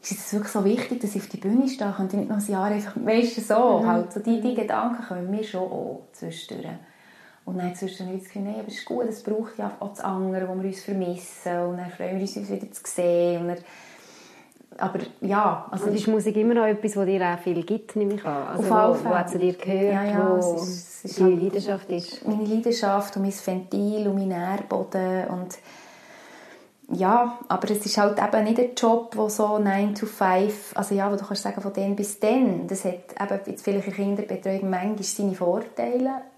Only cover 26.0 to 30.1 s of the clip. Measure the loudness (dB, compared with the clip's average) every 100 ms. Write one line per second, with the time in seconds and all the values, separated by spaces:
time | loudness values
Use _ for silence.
26 | -20 -20 -20 -20 -20 -20 -20 _ -8 0
27 | 4 4 4 -2 -4 -2 0 -2 0 4
28 | 4 4 2 2 4 4 2 4 4 4
29 | 2 -2 -2 2 2 4 2 4 2 0
30 | -6